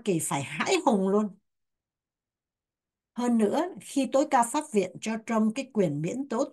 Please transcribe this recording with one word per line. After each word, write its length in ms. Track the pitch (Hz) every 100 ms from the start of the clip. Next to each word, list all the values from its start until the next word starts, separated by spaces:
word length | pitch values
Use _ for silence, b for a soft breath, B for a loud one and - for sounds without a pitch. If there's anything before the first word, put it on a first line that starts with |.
Kỳ 140 | 214 165
phải 240 | - 143
hãi 340 | 135 151 - 381 -
hùng 220 | 202 190
luôn. 200 | 208 208 - _ _ _ _ _ _ _ _ _ _ _ _ _ _ _ _ _
Hơn 240 | - 240 233
nữa, 300 | 202 269 359 247
khi 280 | - 277 254
tối 140 | 269 294
cao 140 | 254 233
pháp 140 | 302 302
viện 240 | 208 185 -
cho 160 | 220 220 -
Trump 260 | 220 220
cái 160 | 220 269
quyền 300 | 214 170 147
miễn 260 | 165 240 277
tố 160 | 233 277